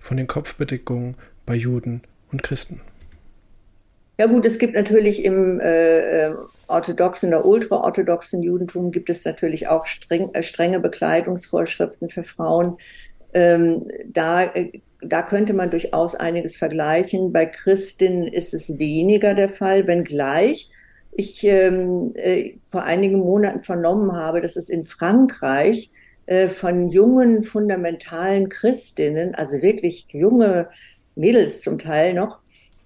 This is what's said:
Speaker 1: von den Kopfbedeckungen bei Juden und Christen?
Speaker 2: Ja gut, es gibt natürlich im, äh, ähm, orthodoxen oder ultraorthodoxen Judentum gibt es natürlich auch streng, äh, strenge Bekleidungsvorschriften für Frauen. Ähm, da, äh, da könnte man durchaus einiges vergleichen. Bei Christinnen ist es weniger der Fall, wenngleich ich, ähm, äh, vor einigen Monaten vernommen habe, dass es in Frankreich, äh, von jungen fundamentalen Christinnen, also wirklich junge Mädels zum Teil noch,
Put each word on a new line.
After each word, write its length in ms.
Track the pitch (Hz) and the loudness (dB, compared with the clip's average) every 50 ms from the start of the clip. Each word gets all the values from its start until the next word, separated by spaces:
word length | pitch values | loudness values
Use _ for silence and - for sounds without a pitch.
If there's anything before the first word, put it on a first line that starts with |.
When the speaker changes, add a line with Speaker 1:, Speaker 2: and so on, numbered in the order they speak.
Speaker 1:
von 160 | - - 127 | -8 -6 -4
den 100 | 131 131 | -4 -4
Kopfbedeckungen 880 | - - 147 147 - - - 143 - 135 123 - - 123 120 123 123 123 - - - - - _ | -4 -6 -6 -8 -8 -8 -8 -6 -6 -6 -8 -6 -6 -6 -6 -6 -8 -10 -14 -20 -20 -20 -14 _
bei 100 | - 120 | -4 -4
Juden 460 | 117 117 127 123 120 - 120 117 123 - _ _ _ _ _ | -2 -2 -2 -2 -2 -4 -6 -8 -8 -10 _ _ _ _ _
und 120 | - 135 - | -8 -8 -6
Christen? 380 | - 139 - - - 185 - - - - - - - - - - - - _ _ _ - - _ _ _ _ _ _ _ _ _ _ _ - | -6 -6 -6 -6 -8 -12 -16 -18 -20 -20 -20 -20 -20 -20 -20 -20 -20 -20 _ _ _ -20 -20 _ _ _ _ _ _ _ _ _ _ _ 0
Speaker 2:
Ja 80 | 220 | 2
gut, 180 | 226 233 240 214 | 4 4 4 4
es 140 | 226 226 - | 2 2 2
gibt 160 | 247 233 - | 0 0 0
natürlich 480 | 208 202 214 214 220 208 208 202 - - | -2 0 4 4 4 4 4 0 2 0
im, 360 | 190 190 190 190 185 180 - | 0 2 2 2 2 0 0
äh, 640 | - 170 165 165 165 165 165 160 - 160 160 160 156 | 0 2 2 4 4 4 4 4 2 2 0 0 0
ähm, 120 | 156 156 - - - _ _ _ | 0 -4 -8 -12 -18 _ _ _
orthodoxen 640 | - - 170 170 180 165 - 180 180 180 - - 175 | -2 -2 -2 -2 -2 0 0 0 0 0 -2 0 0
oder 160 | 165 156 - | 2 4 4
ultraorthodoxen 960 | 190 208 233 226 - 196 - - - - 196 185 175 170 170 - - - 180 170 | 4 4 4 2 0 -2 0 0 0 0 0 0 0 -2 -2 -4 -6 -6 -4 -2
Judentum 480 | 175 180 175 180 175 - 180 180 175 | -2 -2 -2 -4 -6 -4 -4 -4 -4
gibt 180 | 170 170 - - | -4 -4 -4 -4
es 160 | 170 - - | -6 -6 -6
natürlich 420 | 170 160 - 175 160 160 160 - | -8 -6 -4 -4 -4 -4 -4 -2
auch 180 | - 160 160 160 | -2 -2 -2 -2
streng, 440 | - - - - - 170 170 190 190 - | -6 -12 -14 -6 -4 -2 -2 -2 -4 -4
äh, 100 | 180 165 | -6 -6
strenge 360 | - - - 170 175 190 180 | -6 -4 -2 0 0 0 0
Bekleidungsvorschriften 1300 | - - - - 165 160 160 170 170 180 180 175 - - - 165 165 - - - 175 170 - _ 170 170 | -2 -4 -4 -2 -2 0 0 0 0 -2 -6 -8 -6 -4 -4 -4 -4 -4 -2 -4 -4 -4 -4 _ -12 -10
für 140 | - 180 165 | -10 -12 -14
Frauen. 540 | - - - 165 160 160 170 180 180 175 - - - - - - - - - - - - | -12 -10 -6 -2 0 0 2 0 0 -4 -8 -16 -20 -20 -20 -20 -20 -20 -20 -14 -2 2
Ähm, 540 | 180 175 175 170 170 170 165 165 - - - - - - | 4 6 6 6 6 4 2 2 -2 -4 -10 -14 -14 -16
da, 380 | - - 170 160 165 170 180 185 | -6 -4 -2 -2 0 0 0 0
äh, 380 | - - 180 175 175 - - - _ _ _ | 0 -2 -6 -6 -6 -10 -16 -20 _ _ _
da 220 | - 160 165 170 175 | -6 -4 -2 -2 -2
könnte 300 | - 202 202 214 208 196 | -2 0 0 0 0 0
man 180 | 190 180 175 | -2 -2 -2
durchaus 440 | 170 170 - - - 160 170 170 - | -2 -4 -4 -2 -2 -2 -2 -2 -2
einiges 400 | - 165 165 170 170 170 165 - | -4 -4 -4 -4 -4 -6 -8 -6
vergleichen. 800 | - 170 151 151 160 151 151 156 175 185 185 - 185 190 180 170 | -6 -6 -4 -2 -2 -2 0 0 0 0 -2 -2 -2 -2 0 2
Bei 140 | 165 165 | 0 0
Christinnen 800 | 165 - - - 196 196 190 196 - - - 190 185 180 180 170 | 0 -2 -4 0 0 0 0 0 -6 -2 0 0 2 2 -2 -4
ist 260 | - - 180 170 - - | -4 -4 -6 -6 -6 -8
es 240 | 160 - - 151 | -8 -8 -8 -6
weniger 560 | 139 156 147 151 160 170 196 214 202 208 202 196 | -4 -4 -2 -2 0 2 2 2 4 2 2 2
der 160 | 202 196 196 | 2 0 0
Fall, 380 | 196 - 196 190 196 196 190 | -2 -4 -2 2 2 2 2
wenngleich 840 | 175 175 175 165 151 147 147 135 135 143 165 196 262 320 - - _ _ _ _ _ _ _ _ - | 2 0 0 -2 -2 -4 -4 -2 0 2 2 2 2 0 -2 -8 _ _ _ _ _ _ _ _ -10
ich, 320 | - - 196 190 - - - | -8 -8 -8 -8 -8 -2 2
ähm, 720 | 202 196 190 190 185 185 185 180 180 180 175 170 - - | 4 4 6 4 4 2 0 -2 -2 -2 -2 -4 -6 -6
äh, 380 | - - 185 185 - - - - - _ | -4 -2 0 0 0 -2 -6 -12 -18 _
vor 180 | - - - - | -8 -8 -6 -4
einigen 360 | - 170 185 202 196 196 190 | -2 0 0 2 2 2 2
Monaten 420 | 185 175 196 208 208 196 - - | 2 2 2 2 2 0 -2 -6
vernommen 520 | - - 180 175 170 165 190 214 202 196 175 | -8 -6 -4 0 0 0 2 2 0 0 -2
habe, 260 | 170 156 160 165 170 | -4 -4 -2 -2 -2
dass 160 | 170 170 - | -4 -4 -6
es 140 | 180 170 - | -8 -8 -6
in 160 | 175 165 160 | -6 -6 -6
Frankreich, 1080 | - - - 165 180 214 254 262 262 - - 143 135 135 139 156 196 233 226 - - _ _ _ _ _ _ _ | -10 -8 -4 0 2 4 4 4 4 2 -4 -4 -2 0 2 2 2 2 0 -4 -12 _ _ _ _ _ _ _
äh, 200 | - 185 185 190 | 0 2 2 2
von 400 | 185 185 - 190 175 180 180 175 | 0 -2 -4 -2 -2 0 0 0
jungen 560 | 175 175 190 214 240 262 262 247 233 226 214 220 | 2 4 6 6 6 6 6 6 6 4 4 2
fundamentalen 1080 | - - 214 208 208 190 185 175 170 165 170 - - 170 165 180 190 196 196 190 190 | -2 -2 -2 0 0 0 -2 -2 -4 -6 -8 -12 -12 -8 -4 -2 0 0 0 0 -2
Christinnen, 880 | - - - 233 254 - - - - - 151 147 151 160 175 180 - | -4 0 0 0 0 0 -6 -8 -4 -2 -2 0 0 -2 -4 -4 -4
also 260 | - 151 139 143 131 | -6 -6 -4 -2 2
wirklich 460 | 151 196 - - 175 175 - - - - | 2 2 2 2 -2 -4 -4 -6 -12 -14
junge 580 | - 147 175 214 247 240 226 202 185 170 170 - - - - - _ _ _ _ _ | -2 0 2 4 6 6 4 4 4 2 -2 -4 -10 -20 -20 -20 _ _ _ _ _
Mädels 460 | 156 156 208 240 233 170 147 - - | 0 2 4 6 4 4 2 -2 -6
zum 160 | - - 160 | -6 -6 -6
Teil 360 | 160 - 160 151 151 165 185 180 | -6 -6 -2 0 2 2 2 2
noch, 260 | 180 202 220 - - _ _ _ _ _ _ _ _ _ | 0 -2 -4 -6 -14 _ _ _ _ _ _ _ _ _